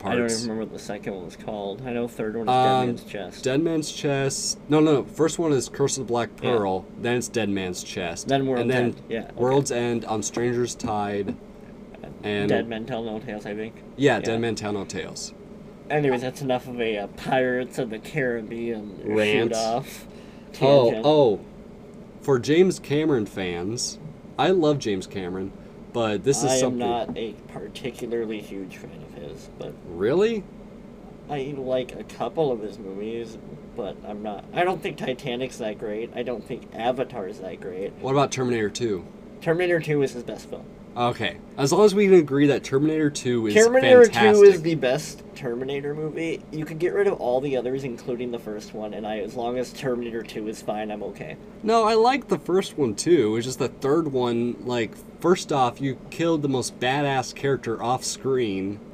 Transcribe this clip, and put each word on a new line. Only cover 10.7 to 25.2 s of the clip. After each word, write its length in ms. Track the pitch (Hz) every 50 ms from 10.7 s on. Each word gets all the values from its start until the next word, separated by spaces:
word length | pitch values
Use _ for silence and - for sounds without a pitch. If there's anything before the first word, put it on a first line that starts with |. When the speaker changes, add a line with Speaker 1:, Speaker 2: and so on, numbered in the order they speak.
| -
Speaker 2:
Tide, 640 | - - 117 107 104 104 104 101 101 98 101 240 - - - - - - - - - - - - - - - - - -
and 260 | 104 104 101 104 104
Speaker 1:
Dead 180 | - 117 113 113
Men 180 | 113 110 117
Tell 180 | 127 127 113 117
No 160 | 113 107 110
Tales, 260 | - 110 104 107 104
I 100 | 107 104
think. 200 | 107 110 113 - - - - -
Speaker 2:
Yeah, 200 | - 139 143 143
Speaker 1:
Yeah. 40 | 143
Speaker 2:
Dead 220 | - 113 113 113
Men 140 | 117 117 107
Tell 180 | 104 110 104 104
No 100 | 101 92
Tales. 500 | - - 90 76 87 - - - - - - - - - - - - - - - -
Speaker 1:
Anyways, 300 | 143 151 147 135 127 123
that's 200 | 127 127 - -
enough 260 | 143 127 127 123 - 131
of 140 | 123 120
a, 160 | 113 113 107 104
uh, 100 | 101 98
Pirates 680 | - - - - 135 131 127 127 123 123 127 120 - -
of 100 | 131 110
the 100 | 110 110
Caribbean 1000 | - - - 151 131 123 117 117 107 101 117 117 117 117 117 107 104 104 92 - -
Speaker 2:
Rant. 480 | 104 107 107 107 104 107 107 117 113 113
Speaker 1:
shoot-off 540 | 110 113 113 117 127 139 - - - - - - - - - - - - - - -
Speaker 2:
Oh, 240 | 147 135 143 139 123
Speaker 1:
tangent. 200 | 117 113 110 117
Speaker 2:
oh. 340 | 147 156 151 139 117 98 - - - - - - - - - - - - - - - - -
For 180 | - - 135 123
James 420 | 113 139 151 170 190 185 147 -
Cameron 460 | - - 139 151 160 160 143 117 104
fans, 720 | 98 - 101 92 90 87 87 87 101 - 117 - - - - - - - - - - - -
I 120 | 139 170
love 280 | 190 180 156 151 147 135
James 280 | - 113 101 92 90 -
Cameron, 440 | - 101